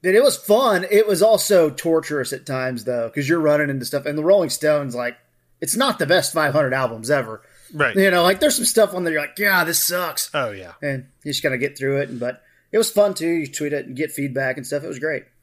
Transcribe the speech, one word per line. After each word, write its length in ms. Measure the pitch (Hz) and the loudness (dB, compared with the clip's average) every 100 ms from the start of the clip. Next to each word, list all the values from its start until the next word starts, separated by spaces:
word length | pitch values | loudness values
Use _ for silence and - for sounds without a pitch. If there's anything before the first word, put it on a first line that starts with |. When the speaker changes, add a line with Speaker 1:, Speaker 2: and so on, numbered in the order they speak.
Speaker 1:
Dude, 120 | 175 196 | 4 4
it 60 | |
was 140 | 277 - | 4 2
fun. 480 | - 208 262 190 185 | 2 4 4 2 2
It 160 | 208 214 | 2 4
was 160 | 180 | 4
also 480 | 208 214 - 196 160 | 6 4 4 4 4
torturous 600 | 143 170 160 156 147 123 | 0 0 0 0 -6 -4
at 120 | 135 - | -8 -6
times, 380 | 131 127 123 | -4 -4 -6
though, 260 | 110 123 117 | -4 -4 -4
'cause 140 | 143 139 | -4 0
you're 100 | 170 | 2
running 300 | 156 147 147 | 4 2 2
into 140 | 135 | -2
stuff. 200 | 139 143 143 | -4 -4 -4
And 120 | 147 | -2
the 60 | |
Rolling 260 | 156 196 160 | 4 4 4
Stones, 440 | - 151 151 139 | 0 0 0 -2
like, 220 | 120 120 123 _ _ _ _ | -6 -8 -8 _ _ _ _
it's 160 | - 202 | -6 0
not 220 | 269 - | 0 0
the 60 | 147 | 2
best 260 | 180 - | 2 2
five 200 | 170 151 | 0 2
hundred 220 | 143 139 | 2 0
albums 360 | 131 127 113 113 | 0 -2 -4 -2
ever. 320 | 143 113 107 _ _ _ | -2 -2 -10 _ _ _
Speaker 2:
Right. 220 | 151 135 | -2 0
Speaker 1:
You 160 | 113 196 | 4 2
know, 120 | 180 | 4
like, 160 | 175 190 | 2 4
there's 160 | 302 - | 2 0
some 80 | |
stuff 300 | - - 202 | 0 2 2
on 100 | 185 | 0
there 80 | 170 | -4
you're 80 | 156 | -4
like, 160 | 147 - | -6 -2
"Yeah, 240 | 202 185 | 0 2
this 180 | 165 160 | 0 0
sucks." 460 | - 180 170 - - | -2 -2 -4 -6 -6
Speaker 2:
Oh, 160 | 151 123 | -4 -4
yeah. 220 | 101 90 - | -8 -16 -10
Speaker 1:
And 240 | 147 135 - _ | -8 -6 -10 _
you 80 | 147 | -8
just 100 | 139 | -4
gotta 140 | 151 127 | -4 -2
get 200 | 139 143 | -6 -4
through 220 | 135 139 | -4 -2
it. 80 | 143 | -4
And, 100 | 120 | -6
but 240 | 120 123 _ _ _ | -8 -8 _ _ _
it 60 | 214 | -2
was 120 | 226 | 0
fun, 240 | 208 208 | 2 0
too. 140 | 190 165 | 0 -4
You 180 | 170 143 | -2 -4
tweet 260 | - 147 | -6 -6
it 140 | 147 131 | -6 -8
and 80 | 127 | -8
get 140 | 151 | -8
feedback 460 | - 139 127 131 131 | -6 -6 -4 -4 -6
and 100 | 127 | -6
stuff. 160 | 147 | -8
It 60 | - | -8
was 100 | 131 | -8
great. 260 | 151 143 - _ | -6 -6 -10 _